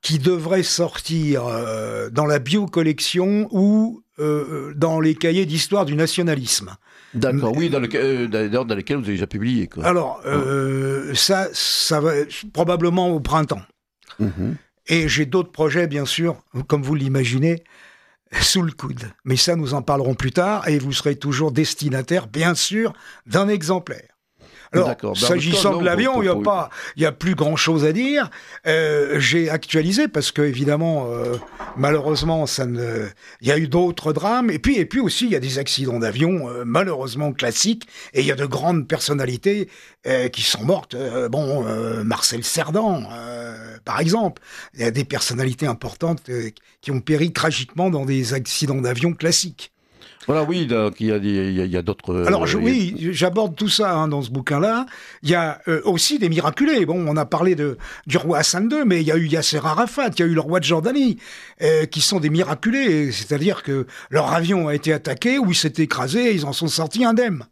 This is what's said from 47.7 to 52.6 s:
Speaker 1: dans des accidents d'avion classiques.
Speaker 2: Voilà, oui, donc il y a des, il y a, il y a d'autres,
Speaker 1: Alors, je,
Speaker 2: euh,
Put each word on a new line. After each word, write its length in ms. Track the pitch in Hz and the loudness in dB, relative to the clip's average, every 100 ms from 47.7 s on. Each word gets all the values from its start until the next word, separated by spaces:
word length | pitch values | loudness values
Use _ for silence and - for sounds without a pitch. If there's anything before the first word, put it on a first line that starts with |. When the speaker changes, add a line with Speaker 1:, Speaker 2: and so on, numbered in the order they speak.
| - 185 | -2 0
Speaker 1:
dans 140 | 160 | 0
des 300 | 135 135 120 | 0 0 0
accidents 460 | 131 117 - 139 135 | -4 -4 -4 -2 0
d'avion 340 | 123 123 160 | -2 0 -2
classiques. 580 | 170 160 165 185 - - _ _ _ - - - | 0 0 0 -2 -8 -20 _ _ _ -20 -18 0
Speaker 2:
Voilà, 180 | 156 | 0
oui, 220 | 151 180 151 | 2 0 0
donc 340 | 117 107 92 | 2 0 0
il 60 | 110 | 0
y 60 | |
a 60 | 104 | 0
des, 100 | 101 101 95 | 0 0 0
il 60 | |
y 60 | 92 | 0
a, 20 | |
il 60 | 92 | 0
y 60 | 90 | 0
a 40 | |
d'autres, 420 | 87 98 - 90 87 | -2 -4 -2 0 2
Speaker 1:
Alors, 200 | 196 - | 2 2
je, 120 | |
Speaker 2:
euh, 20 | 214 | 2